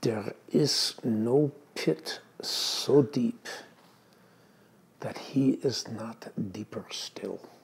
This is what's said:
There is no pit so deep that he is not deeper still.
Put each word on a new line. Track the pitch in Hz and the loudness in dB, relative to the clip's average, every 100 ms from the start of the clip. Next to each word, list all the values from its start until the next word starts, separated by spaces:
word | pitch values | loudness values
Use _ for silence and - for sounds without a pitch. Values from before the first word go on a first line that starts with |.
There | - 107 98 - - | 0 -2 -4 -10 0
is | 156 147 - - - | 2 4 2 0 -2
no | - 110 110 131 147 - - | -2 2 4 4 4 0 -14
pit | - - 156 - - - _ | -4 0 0 -2 -12 -12 _
so | - - - - - 139 | -6 -4 -2 -2 4 6
deep | 135 - 117 - - - - - - _ _ _ _ _ _ _ _ _ _ _ | 6 4 0 -2 -8 -14 -14 -20 -20 _ _ _ _ _ _ _ _ _ _ _
that | - - | -10 -10
he | - - 135 - | -4 2 4 4
is | 139 117 - | 0 -2 -6
not | 113 113 113 - - 110 | -8 -10 -12 -12 -6 -6
deeper | 95 107 - 95 | -6 -10 -10 -10
still. | - - - 98 92 - - | -10 -10 -10 -8 -10 -12 -20